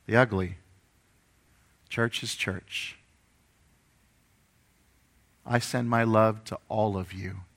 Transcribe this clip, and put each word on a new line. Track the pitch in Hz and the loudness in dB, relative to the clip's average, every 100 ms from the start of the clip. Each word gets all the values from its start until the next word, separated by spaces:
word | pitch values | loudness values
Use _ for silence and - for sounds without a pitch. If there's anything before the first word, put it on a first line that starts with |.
| - | 0
the | 110 | 4
ugly. | 127 98 90 92 _ _ _ _ _ _ _ _ _ _ _ _ - | 4 2 -4 -8 _ _ _ _ _ _ _ _ _ _ _ _ -10
Church | - 117 - | -2 -2 -2
is | 117 - | -6 -6
church. | - 92 - - - - _ _ _ _ _ _ _ _ _ _ _ _ _ _ _ _ _ _ _ _ _ _ _ _ - | -4 -6 -8 -10 -10 -14 _ _ _ _ _ _ _ _ _ _ _ _ _ _ _ _ _ _ _ _ _ _ _ _ 0
I | 120 | 0
send | - 123 117 | 2 -2 0
my | 117 | 2
love | 113 110 110 110 - | 4 6 6 2 -8
to | - - | -12 -6
all | 110 107 98 | -2 0 -2
of | 87 | -6
you | 92 95 92 90 | -8 -10 -10 -16